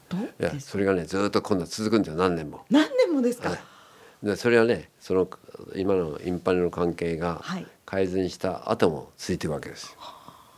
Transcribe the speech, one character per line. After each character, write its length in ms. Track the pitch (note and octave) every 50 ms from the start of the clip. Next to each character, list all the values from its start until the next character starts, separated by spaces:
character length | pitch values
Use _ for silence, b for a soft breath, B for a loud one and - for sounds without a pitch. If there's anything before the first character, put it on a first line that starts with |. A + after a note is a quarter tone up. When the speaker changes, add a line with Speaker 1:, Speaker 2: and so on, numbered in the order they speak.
| - -
Speaker 1:
と 80 | F3
で 60 | F3+ C#4
す 100 | - -
か？ 140 | - - E2+ -
Speaker 2:
い 20 |
や、 60 | C#3+
そ 180 | - - - G2
れ 60 | G2
が 80 | G2 G2
ね、 100 | F2+ E2
ず 180 | D#2 F#2 G2 G2+
っ 80 | G2+
と 120 | - G#2 -
今 160 | - G#2 F2+
度 60 | E2
は 40 | -
続 200 | - - G#2+ G#2+
く 80 | A2 A2
ん 40 | F#2
で 40 |
す 20 | E2
よ、 60 | D2+
何 200 | E2 F#2 F#2 F2
年 140 | E2 D#2 C#2+
も。 140 | - - - -
Speaker 1:
何 180 | A3+ D4 D4+ A#4+ C#5
年 160 | B4+ B4 F#4 D#4+
も 100 | C4+ A#3
で 100 | B3 A3+
す 80 | -
か？ 100 | - E3+
Speaker 2:
は 60 | -
い。 20 | - - B B B B B B B B B B B -
で、 120 | G#2 F#2+
そ 140 | F2+ - A#2+
れ 80 | A#2 A#2
は 60 | A2+
ね、 240 | A#2 A2+ E2+ D2 - _ _
そ 140 | - - F#2+
の、 140 | F#2+ F2+ F2+ - - _ - - - - - -
今 180 | F#2+ F#2 G2 G2
の 240 | F#2 E2+ D#2 D2 D#2 -
イ 60 | F2
ン 100 | F2+ E2+
パ 120 | E2 F#2+ F#2
ネ 80 | F2+
の 100 | F2+ E2+
関 240 | E2+ F2+ F2+ E2+ E2
係 220 | - E2+ E2+ E2
が 220 | D#2 - E2+ E2 D#2 -
Speaker 1:
は 160 | - F#3 F3+
い。 80 | - - - _ -
Speaker 2:
改 240 | - - G2 F#2+ F2+
善 200 | F2+ F#2+ F#2 F2+
し 80 | -
た 340 | - - F#2+ F2 - - -
後 200 | A#2 - A2 F2+
も 200 | D#2 C2+ B1 - -
続 180 | - - - F2+
い 40 | D2+
て 80 | -
い 20 | D#2+
く 40 | D2+
わ 80 | C#2
け 80 | - -
で 80 | -
す。 200 | - - - - B B B B B B B B B B - -